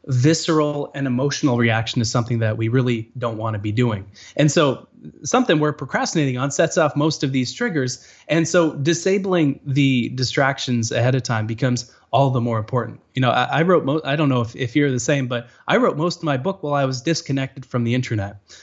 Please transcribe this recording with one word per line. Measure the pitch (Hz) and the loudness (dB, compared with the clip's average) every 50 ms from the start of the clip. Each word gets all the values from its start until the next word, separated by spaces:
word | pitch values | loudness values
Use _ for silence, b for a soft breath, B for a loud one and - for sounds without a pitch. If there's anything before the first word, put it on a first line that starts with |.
| b | b
visceral | - 131 123 123 156 165 160 - - 160 156 151 147 147 143 143 - - | -2 0 4 4 4 4 2 0 0 2 2 2 0 -2 -4 -6 -6 -6
and | 139 139 | -6 -4
emotional | 135 123 123 135 143 139 - - 143 120 | -2 0 0 0 0 -2 0 0 0 2
reaction | 120 117 117 113 113 113 - - 127 | 2 2 2 2 0 -2 -2 -2 -2
to | 113 | -2
something | 110 - 127 117 113 120 117 | 0 0 -2 -2 0 -2 -2
that | 113 107 110 | 0 -2 -2
we | 113 113 113 | -2 -2 0
really | 117 135 123 127 120 113 110 - - | 2 2 2 2 0 -2 -4 -10 -10
don't | 123 120 117 113 107 | -6 -6 -6 -4 -4
wanna | 110 113 107 104 | -4 -4 -4 -4
be | 104 107 | -4 -4
doing. | 104 117 123 120 107 95 95 - B B B B B | 0 0 0 0 0 -4 -6 -12 B B B B B
And | - 147 151 | 2 2 4
so | 147 175 151 139 120 - - _ _ - - 76 - - | 4 4 4 2 2 -2 -8 _ _ -20 -20 -20 -18 -12
something | - - - 254 247 - 170 156 | -8 0 0 0 2 4 2 2
we're | 151 151 | 2 0
procrastinating | 139 - 143 127 - 220 262 240 - 170 143 135 123 123 | -2 -4 -8 -4 -2 -2 -2 0 0 0 0 0 0 -2
on | 131 143 | -2 -2
sets | 135 - 170 160 - 180 | 0 0 0 2 2 2
off | 156 147 - | 2 2 2
most | 147 147 160 151 - - | 0 0 0 0 -2 -4
of | 135 | -2
these | 135 131 127 - | 0 -2 -2 -2
triggers. | - - 240 240 170 147 127 123 - - B B B B B B | -4 -6 -4 -4 -2 -2 -2 -4 -6 -10 B B B B B B
And | 151 165 165 | 0 0 0
so | - - 180 165 156 123 | 2 2 2 2 2 0
disabling | 143 135 165 170 - - 190 190 208 190 196 185 175 156 139 135 - - | -2 0 0 0 0 0 0 0 0 0 0 2 2 2 2 0 -2 -4
the | 143 131 143 139 135 131 123 113 117 | -2 0 2 4 4 4 2 0 -2
distractions | 127 123 131 117 - 147 139 135 139 - - - 123 120 113 113 | -2 -4 -4 -2 0 2 2 2 0 -2 -4 -2 -2 -2 -2 0
ahead | 123 117 117 127 127 | 0 0 2 2 2
of | 131 | 0
time | - - 120 110 107 | 0 -2 -2 -2 -2
becomes | 110 117 - 139 127 123 123 - b b b b b | -4 -4 -2 0 0 0 -2 -4 b b b b b
all | - 123 139 135 | 2 2 2 2
the | 127 123 | 2 0
more | 113 120 113 110 | 0 0 -2 -2
important. | 104 - - 123 110 110 110 - _ _ - | -4 -2 -2 -4 -4 -4 -10 -16 _ _ -2
You | 131 | 0
know, | 131 123 | 2 2
I, | 120 120 127 | 4 2 2
I | - - 143 | 0 2 0
wrote, | 165 180 180 156 - | 2 4 4 2 2
mo-, | 135 147 156 - | 2 -2 -2 -2
I | 139 143 | -2 -2
don't | 156 156 139 | 0 2 2
know | 131 123 | 2 0
if, | 117 110 - | -2 -2 -4
if | 135 131 117 - | -6 -6 -2 2
you're | 151 143 143 | 2 2 2
the | 127 120 | 0 -2
same, | - - 147 139 131 | 0 0 0 0 0
but | 123 127 117 117 b b b b | -4 -4 -6 -8 b b b b
I | - 160 226 | 0 2 2
wrote | 254 190 - | 2 2 0
most | 147 160 175 165 - | 0 -2 -2 -2 -4
of | 165 | -2
my | 156 139 | -2 -2
book | 123 127 190 190 - | -2 -2 -4 -6 -4
while | - 147 143 | -4 -2 0
I | 143 135 | 0 0
was | 131 131 123 | 0 -2 -4
disconnected | - 165 165 - - - 135 135 135 131 - 131 131 | -2 -2 -4 -4 -2 -4 -4 -4 -4 -6 -10 -14 -14
from | - - 123 120 | -6 -4 -2 0
the | 117 123 | 0 0
internet, | 127 123 - 117 104 98 101 104 - _ B B B | 0 -2 -2 -4 -4 -4 -6 -10 -14 _ B B B